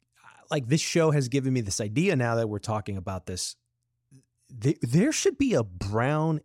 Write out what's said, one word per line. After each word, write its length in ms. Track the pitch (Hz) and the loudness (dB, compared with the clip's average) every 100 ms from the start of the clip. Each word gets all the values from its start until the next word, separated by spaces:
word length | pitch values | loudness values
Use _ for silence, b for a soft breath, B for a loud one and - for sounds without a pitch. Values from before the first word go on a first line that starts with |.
| _ _ B B _ | _ _ B B _
like, 180 | 156 117 | -6 0
this 120 | 156 | 0
show 300 | - 170 160 | 2 2 4
has 180 | 147 123 | 4 2
given 240 | 135 131 | 0 0
me 80 | 127 | 0
this 180 | 101 - | 0 -4
idea 380 | 104 113 190 139 | -2 0 2 2
now 200 | 120 117 | 2 2
that 120 | 110 | 0
we're 100 | 104 | -4
talking 380 | - 107 104 98 | -4 -4 -4 -8
about 300 | 90 92 - | -8 -8 -8
this. 300 | 92 - - _ _ _ _ _ 135 _ _ _ 127 | -8 -8 -12 _ _ _ _ _ -20 _ _ _ -4
Th-, 180 | 131 165 | -2 -2
there 320 | 120 151 269 | 2 4 4
should 240 | - 392 285 | 2 0 2
be 160 | 269 | 2
a 120 | 156 | 2
brown 760 | 104 90 98 110 131 151 160 151 | 0 -6 -4 0 0 2 0 -2